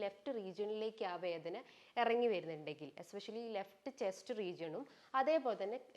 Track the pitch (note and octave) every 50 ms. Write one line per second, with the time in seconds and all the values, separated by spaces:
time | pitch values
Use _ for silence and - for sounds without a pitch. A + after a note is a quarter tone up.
0 | G#3 G3 G3+ - - C#4+ C4 A3+ G3 F#3+ F3 G3 G#3 G#3 G#3+ G#3+ A3 A3 A3 -
1 | A3 F#3 F3 E3+ F3+ F3+ E3+ E3 D#3 E3+ F3+ A3+ - - - - - - - A#3+
2 | A#3+ A#3 A#3 A#3+ A#3+ A#3 G#3 F3 E3 D#3+ D#3+ D3+ D3+ D#3 D3+ - D3+ C#3 - -
3 | F3 - - G3+ - - G#3+ A#3 A#3 A#3 A3 G3 G3 - - - - C#4 B3+ -
4 | A3+ F#3+ F#3+ - - - B3 G#3+ G3+ F3+ E3+ D3 E3 D#3+ D#3 A3 C#4 - - -
5 | - - - C4 C4+ D4 D#4+ D#4+ B3+ B3 G#3 - F#3+ G3 A#3 B3+ - - -